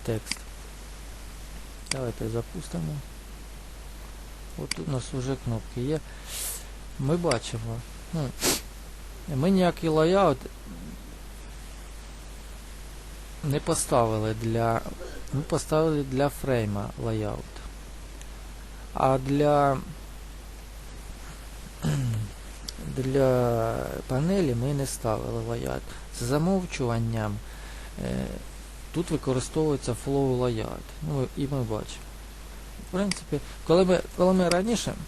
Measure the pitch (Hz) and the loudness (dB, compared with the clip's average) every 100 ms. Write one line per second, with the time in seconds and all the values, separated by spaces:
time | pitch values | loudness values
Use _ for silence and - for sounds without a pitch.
0 | - 110 - - - - - - - - | 0 -2 -2 -8 -8 -12 -12 -12 -12 -12
1 | - - - - - - - - - 135 | -12 -12 -12 -12 -12 -12 -12 -12 -6 -2
2 | 123 110 113 117 - - - 170 156 147 | -2 -2 -2 -2 -4 -8 -6 -4 -2 -4
3 | - - - - - - - - - - | -8 -12 -14 -14 -12 -14 -12 -12 -12 -12
4 | - - - - - - 143 - 165 131 | -12 -12 -12 -12 -10 -8 -6 -4 -2 -2
5 | - 135 123 135 120 113 - - 127 156 | -2 -4 -2 -2 0 -2 -2 -4 0 0
6 | - - - - - - - - - - | -2 -12 -10 -6 -6 -6 -10 -12 -12 -4
7 | 135 175 170 117 - 113 113 117 - - | 2 2 4 2 0 -4 -4 -6 -8 -12
8 | - 165 135 - - - - - - - | -6 -2 -2 0 0 0 -4 -12 -12 -12
9 | - - - 135 165 190 175 165 165 156 | -12 -10 -4 2 6 8 6 4 4 6
10 | 160 190 185 135 - - - - - - | 8 8 8 6 -2 -12 -12 -10 -10 -10
11 | - - - - - - - - - - | -12 -12 -12 -12 -12 -12 -12 -12 -12 -12
12 | - - - - - - - - - - | -12 -12 -12 -12 -12 -12 -12 -12 -12 -12
13 | - - - - 151 143 - 160 - 139 | -12 -12 -12 -4 0 0 2 0 4 6
14 | 113 110 110 110 113 113 117 113 - - | 6 4 2 2 2 4 4 2 0 -8
15 | - - - 131 151 156 - 156 160 151 | -10 -10 -4 -2 0 0 2 4 4 4
16 | 135 131 143 - 139 123 107 101 113 - | 2 2 2 2 2 2 2 0 -2 -2
17 | 117 110 104 - - - - - - - | 0 0 0 -2 -6 -10 -10 -10 -12 -12
18 | - - - - - - - - - - | -12 -12 -12 -10 -12 -12 -12 -12 -8 2
19 | 131 135 131 139 147 147 143 135 - - | 4 4 4 6 8 8 6 4 -2 -10
20 | - - - - - - - - - - | -12 -12 -12 -12 -12 -12 -12 -12 -12 -12
21 | - - - - - - - - 151 147 | -12 -10 -10 -12 -12 -12 -12 -4 0 2
22 | 123 110 101 - - - - - 151 135 | 2 0 -2 -8 -12 -10 -10 -8 -6 -2
23 | 131 139 131 127 120 117 113 85 64 67 | 2 6 6 8 6 4 2 0 -2 -4
24 | - 131 160 196 160 117 131 143 135 - | 0 2 4 4 4 4 2 2 0 0
25 | 120 110 123 117 113 117 131 65 - - | 0 0 0 -2 -2 -2 -2 -2 -4 -10
26 | - - 120 147 165 190 180 - 123 117 | -10 -6 2 4 4 4 2 -2 2 2
27 | 113 113 107 104 - - - - - - | 2 0 0 -2 -6 -12 -10 -10 -10 -6
28 | 62 64 62 - - - - - - 151 | -2 -2 -2 -6 -10 -12 -12 -12 -6 -4
29 | - 156 - 127 - 156 156 139 - 113 | 0 0 2 0 2 2 2 2 0 -2
30 | - 139 135 123 123 113 - - - - | 2 4 4 4 2 2 -2 -6 -10 -6
31 | 151 143 127 - 139 143 117 107 - - | -2 0 0 0 0 0 0 -2 -4 -10
32 | - - - - - - - - - 180 | -12 -12 -12 -12 -12 -12 -12 -12 -4 0
33 | 202 180 - 143 - - - 165 185 180 | 0 0 -2 -2 -2 -8 6 8 8 6
34 | - - 185 185 175 175 214 233 - 107 | 4 4 6 8 6 4 4 2 0 -4